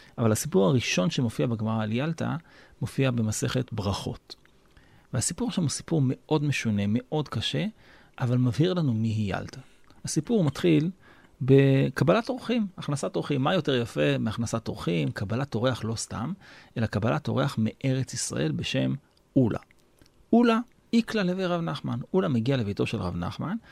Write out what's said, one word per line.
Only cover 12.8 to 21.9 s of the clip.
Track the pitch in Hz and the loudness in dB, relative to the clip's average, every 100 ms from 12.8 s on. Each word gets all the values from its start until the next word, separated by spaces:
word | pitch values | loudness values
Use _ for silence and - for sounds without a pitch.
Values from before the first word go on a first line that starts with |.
| - 151 185 170 | -6 -4 -4 -4
אורחים. | 156 139 | -2 0
מה | 139 | 2
יותר | 190 151 131 | 2 2 0
יפה | 117 147 147 135 | 0 0 2 2
מהכנסת | 113 107 113 - - | -2 -2 -2 -4 -4
אורחים? | 110 - 170 139 | -6 -2 0 -2
קבלת | - 101 120 139 110 | -4 -4 -2 -2 0
אורח | 127 120 | 0 0
לא | 107 113 | -4 -6
סתם, | - 92 127 196 - - - - | -6 -6 -6 -8 -12 -20 -12 -4
אלא | 110 | -2
קבלת | 104 107 147 - | 0 0 0 -2
אורח | 110 143 - | -2 0 0
מארץ | 110 - 135 131 127 | -2 -2 -2 -2 -2
ישראל | 127 - - 151 | -6 -6 -2 -2
בשם | 120 - - 131 135 - _ _ - | -2 -2 -2 -2 -4 -8 _ _ 2
אולה. | 117 - - _ _ _ - _ _ | 2 2 -8 _ _ _ -20 _ _
אולה | 226 247 226 240 _ _ | 4 6 2 -2 _ _
איקלה | 233 226 220 | 0 0 -2
לוי | 180 185 185 | -2 -2 -2
רב | 175 | -2
נחמן. | 165 147 135 | -2 -6 -6